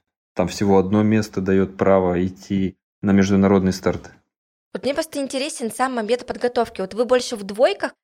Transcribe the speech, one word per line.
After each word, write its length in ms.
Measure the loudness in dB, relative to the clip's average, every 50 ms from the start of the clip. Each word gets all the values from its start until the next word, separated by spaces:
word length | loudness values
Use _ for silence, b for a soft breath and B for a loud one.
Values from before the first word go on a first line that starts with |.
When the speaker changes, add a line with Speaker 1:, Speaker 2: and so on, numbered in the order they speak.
| _ _ _ _ _ _ _
Speaker 1:
там 140 | -2 -2 -2
всего 300 | -2 -2 0 2 4 4
одно 240 | 4 2 2 2 2
место 380 | 2 2 2 0 -2 -4 -4
даёт 360 | -2 0 2 2 2 0 -2 0
право 440 | 2 4 4 4 4 2 0 0 -2
идти 520 | -2 -4 -8 -8 -4 -2 -2 -2 -2 -4 _ _ _ _ _ 0
на 100 | 2 4
международный 600 | 4 4 4 4 4 4 4 4 4 2 2 -2
старт. 380 | 0 -2 -2 -4 -4 -8 -16 -20 _ _ _ _ _ _ _ _ _ _ _ -14
Speaker 2:
Вот 100 | -6 -4
мне 100 | -4 -2
просто 240 | -2 -4 -6 -6 -8
интересен 500 | -6 -6 -6 -6 -6 -6 -6 -8 -8 -8
сам 240 | -4 -2 -2 -2 -2
момент 320 | -4 -2 -2 -2 -4 -4
подготовки. 540 | -6 -6 -4 -4 -2 0 -2 -2 -2 -4 -8
Вот 140 | -8 -6 -4
вы 100 | -4 0
больше 320 | 2 2 0 0 -2 -8
в 80 | -10 -10
двойках. 500 | -8 0 2 2 2 2 -2 -6 -8 -8 _